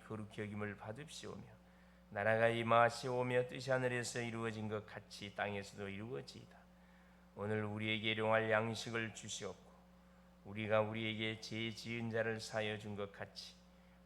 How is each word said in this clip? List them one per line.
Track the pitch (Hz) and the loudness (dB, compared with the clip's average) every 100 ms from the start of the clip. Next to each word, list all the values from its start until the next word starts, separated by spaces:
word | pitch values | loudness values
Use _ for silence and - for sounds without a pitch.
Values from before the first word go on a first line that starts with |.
| - | -8
거룩히 | 110 104 110 | -8 -8 -6
여김을 | 104 104 104 98 | -6 -4 -4 -6
받으시오며, | 107 113 156 - 101 87 - - - - - - - | -8 -10 -10 -12 -10 -10 -12 -18 -20 -20 -20 -20 -8
나라가 | 104 104 110 117 | 0 4 6 6
임하시오며, | 117 113 117 117 - 127 123 123 123 123 | 4 6 8 8 6 0 0 2 2 0
뜻이 | 143 131 | -2 0
하늘에서 | 127 127 123 113 127 | 2 2 0 0 -2
이루어진 | 117 113 113 110 107 | -2 -2 -2 -2 -2
것 | 107 104 | -4 -6
같이 | - - - 101 | -12 -14 -12 -8
땅에서도 | 98 101 101 98 104 98 | -2 -2 -2 -6 -8 -8
이루어지이다. | 98 113 139 - - - - - - - - - - - | -6 -6 -8 -10 -14 -18 -20 -20 -20 -20 -20 -20 -20 -16
오늘 | - 104 110 | -6 -2 0
우리에게 | 107 104 110 110 110 | 0 -2 0 0 2
일용할 | 110 110 110 110 | 2 4 6 6
양식을 | 107 113 110 - 117 113 - | 4 4 0 -2 -2 -4 -6
주시옵고, | 107 - 98 92 - - - - - - - - | -8 -8 -8 -10 -16 -20 -20 -20 -20 -20 -20 -20
우리가 | - 101 110 110 | -10 -6 4 4
우리에게 | 107 110 110 110 110 110 | 4 0 -2 0 -2 -4
죄 | - 113 113 | -6 -4 -4
지은 | 113 113 117 113 | -4 -6 -4 -2
자를 | 113 113 110 | 0 0 -2
사하여 | - 113 107 107 | -4 -2 -2 -2
준 | 107 | -6
것 | 101 101 | -6 -6
같이 | - 104 - - - - - - - | -8 -12 -12 -14 -16 -20 -20 -20 -20